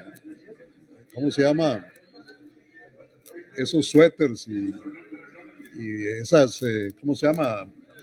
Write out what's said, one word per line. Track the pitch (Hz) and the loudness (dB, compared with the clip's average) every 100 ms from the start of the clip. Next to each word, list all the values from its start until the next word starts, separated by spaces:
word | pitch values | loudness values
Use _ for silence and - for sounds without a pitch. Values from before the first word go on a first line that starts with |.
| - - - - - - - _ _ - - | -16 -20 -20 -20 -20 -20 -20 _ _ -20 -18
¿cómo | - 143 | -6 -4
se | 135 | 2
llama? | 143 151 160 110 85 - _ - - - - _ _ - - - - _ - - - - | 2 2 0 -2 -8 -20 _ -20 -20 -20 -20 _ _ -20 -20 -20 -20 _ -20 -20 -16 -8
Esos | 131 160 143 | -2 -2 4
suéteres | 151 165 - 147 110 - | 6 6 6 -2 -2 -8
y, | 104 98 95 - - - - - - - - - - | -6 -6 -8 -12 -18 -20 -20 -20 -20 -20 -20 -20 -12
y | 110 107 104 113 | -10 -6 -6 -6
esas, | 117 160 131 - | 2 4 4 2
eh, | 123 110 101 98 | -4 -2 -4 -8
¿cómo | 143 | -6
se | 143 147 | 0 0
llama? | 165 139 104 95 - - - | 0 -2 -4 -10 -20 -20 -6